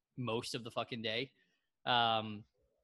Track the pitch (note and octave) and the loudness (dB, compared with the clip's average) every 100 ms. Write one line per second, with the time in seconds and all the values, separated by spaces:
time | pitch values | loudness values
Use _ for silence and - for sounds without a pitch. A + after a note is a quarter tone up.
0 | _ - A#2+ A#2 A#2+ B2+ A2+ A#2+ A#2 A#2 | _ -6 -2 -2 -2 -6 -6 -6 -4 -4
1 | A2 A2+ C#3 _ _ _ _ _ - A#2+ | -2 -2 -4 _ _ _ _ _ 2 4
2 | A#2 A2+ A2 G#2+ - _ _ _ | 6 2 0 -8 -12 _ _ _